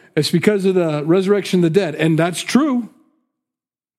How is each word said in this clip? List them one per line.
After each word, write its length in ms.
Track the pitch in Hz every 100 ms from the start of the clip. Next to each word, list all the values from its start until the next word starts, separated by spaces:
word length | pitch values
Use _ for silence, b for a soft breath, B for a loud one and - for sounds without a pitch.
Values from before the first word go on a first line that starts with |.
| B 156
It's 160 | 143
because 340 | 170 208 208 190
of 100 | 185
the 280 | 165 147 151
resurrection 540 | 185 190 202 - 185
of 40 |
the 160 | 165 185
dead. 160 | 170 147
And 220 | 160 160
that's 240 | 175 165
true. 480 | - 240 302 247 208 _ _ _ _ _ _ _ _ _ _